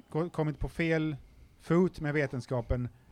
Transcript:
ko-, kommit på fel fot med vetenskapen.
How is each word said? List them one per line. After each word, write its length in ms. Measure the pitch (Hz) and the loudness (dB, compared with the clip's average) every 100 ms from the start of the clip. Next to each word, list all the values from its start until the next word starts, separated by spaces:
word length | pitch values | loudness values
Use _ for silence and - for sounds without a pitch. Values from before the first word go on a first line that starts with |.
| - | -6
ko-, 200 | 151 170 | -4 -2
kommit 300 | - 156 139 | 0 -2 0
på 100 | 135 | -4
fel 460 | - 165 160 156 143 - - - - | -2 2 2 0 -4 -10 -20 -20 -10
fot 380 | - 170 180 - | 2 4 4 2
med 140 | 151 | -2
vetenskapen. 720 | 147 139 131 - 127 - 123 120 - - | 0 0 -2 -4 -2 0 -2 -2 -8 -20